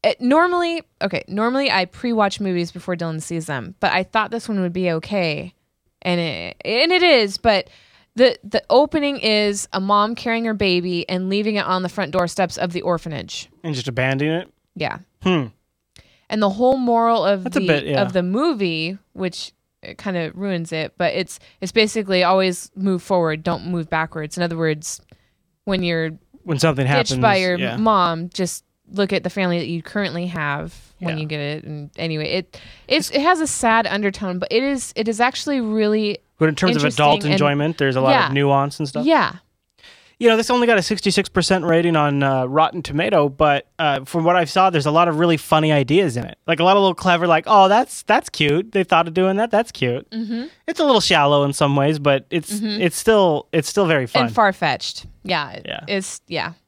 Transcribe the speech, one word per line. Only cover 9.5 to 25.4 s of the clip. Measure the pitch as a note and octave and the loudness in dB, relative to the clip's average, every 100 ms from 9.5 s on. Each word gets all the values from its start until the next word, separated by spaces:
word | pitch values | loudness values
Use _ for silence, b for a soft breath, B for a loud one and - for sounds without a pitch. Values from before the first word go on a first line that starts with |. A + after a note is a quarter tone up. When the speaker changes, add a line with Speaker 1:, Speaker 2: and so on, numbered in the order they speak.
| G3+ - | -2 -6
Speaker 1:
a | F#3+ | -6
mom | F#3+ G#3 G#3 A#3 | 2 2 2 -2
carrying | A#3+ A3+ A#3 | -4 -2 -2
her | |
baby | G#3 G3+ F3+ F3 F3 - | -2 0 0 0 -4 -4
and | F#3 F#3 | -4 -2
leaving | G3 G#3+ G#3 | -2 -2 -2
it | F3 | -2
on | F#3 | -2
the | F3+ | -2
front | - E3+ | -4 -4
doorsteps | F3+ F3 - F3+ - | -2 -2 -2 -4 -2
of | F3+ | -6
the | E3+ | -4
orphanage. | - E3+ E3+ D3 - - - _ | -4 -4 -4 -10 -10 -14 -16 _
Speaker 2:
And | E3 C3+ | -8 -6
just | B2+ | -6
abandoning | B2 B2+ C3+ D3 E3 | -4 -2 -2 -2 -4
it? | - _ _ | -6 _ _
Speaker 1:
Yeah. | - D3+ - - _ | -8 -8 -8 -16 _
Speaker 2:
Hmm. | F#3+ F3 A#2 _ _ _ _ _ b b b | -2 -2 -4 _ _ _ _ _ b b b
Speaker 1:
And | A3 | -2
the | G3+ | -2
whole | G3 B3+ C4+ | 2 2 2
moral | B3 A#3 A#3 A#3 F3+ | 2 2 2 2 2
of | G3+ | 0
Speaker 2:
That's | F#3 F#3 | -2 -2
a | |
Speaker 1:
the, | F3+ | 2
Speaker 2:
bit, | D3 C#3+ | 0 0
yeah. | D3 | -2
Speaker 1:
of | F#3+ | 0
the | F#3 | 0
movie, | F3+ G#3 D#4+ B3+ F#3+ D#3+ D#3+ G3 _ | -2 0 0 0 -2 -2 -6 -8 _
which | - F#3 - - _ _ _ | -8 -8 -8 -16 _ _ _
it | - - | -20 -12
kinda | G3+ F3+ D#3+ | -6 -4 -6
ruins | F3+ G3 F3 E3 | -6 -6 -4 -4
it, | D#3+ D3+ _ | -6 -6 _
but | F3 | -2
it's, | - F#3 - b b | -2 -6 -10 b b
it's | F#3 | -2
basically | A3+ G#3+ A3+ F#3+ F#3 | 0 2 0 0 2
always | F3 F#3+ F#3+ F3+ - | 4 2 2 -2 -12
move | G3 F#3+ F#3 | -6 -2 -2
forward, | - F#3 E3 D#3 | -2 0 0 -2
don't | E3 D#3 G#2+ | -4 -4 -4
move | F3 D#3 | -6 -4
backwards. | D#3+ D#3+ D#3+ D#3 - | -4 -4 -8 -10 -6
In | |
other | F3 E3 | -6 -2
words, | D#3+ D3+ - - _ b b b | -2 -4 -8 -14 _ b b b